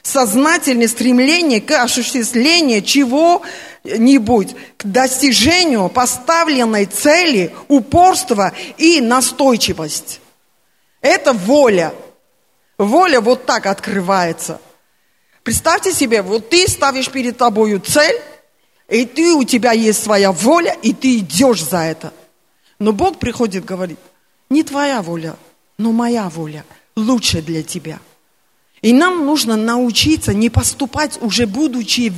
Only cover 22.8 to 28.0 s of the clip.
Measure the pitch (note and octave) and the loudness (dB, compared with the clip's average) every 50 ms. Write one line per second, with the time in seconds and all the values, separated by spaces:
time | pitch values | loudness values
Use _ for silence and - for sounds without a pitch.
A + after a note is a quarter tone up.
22.8 | G#3 G#3+ G#3+ G3 F4 F#4+ D#4+ - - B3 A3+ - A#3+ G#3+ F3+ F#3+ E3 F3 F#3 F3+ | -2 -2 0 0 -2 -2 -2 -4 -8 -8 -4 -4 -4 -4 -4 -8 -10 -10 -8 -8
23.8 | F#3 F3 D3+ - _ _ _ _ _ _ _ _ _ _ C4 D4+ D#4 D4 C#4 C#4 | -8 -10 -10 -16 _ _ _ _ _ _ _ _ _ _ -2 -2 0 -2 -4 -2
24.8 | C#4+ C#4+ C4+ A#3 F3+ E3 E3+ E3 D#3+ D#3+ - - - _ _ _ _ _ _ - | -2 -2 -2 -4 -4 -6 -8 -8 -8 -10 -14 -16 -20 _ _ _ _ _ _ -4
25.8 | G#3+ A3+ A3+ A3+ A#3+ A#3+ A#3+ A3+ G3+ F3 D3+ E3 D#3+ D3+ D3+ D3+ C#3 _ - _ | -2 0 0 0 0 0 -2 -2 -4 -6 -8 -8 -10 -10 -12 -16 -18 _ -20 _
26.8 | _ _ _ A3+ G#3+ A3+ C4 A3+ - - - E3+ D#3 D#3 E3 D#3+ D#3 - - - | _ _ _ -4 -2 0 0 0 0 -2 -4 -4 -4 -6 -6 -6 -8 -8 -12 -12
27.8 | C#3 D#3+ D#3 - | -12 -12 -16 -16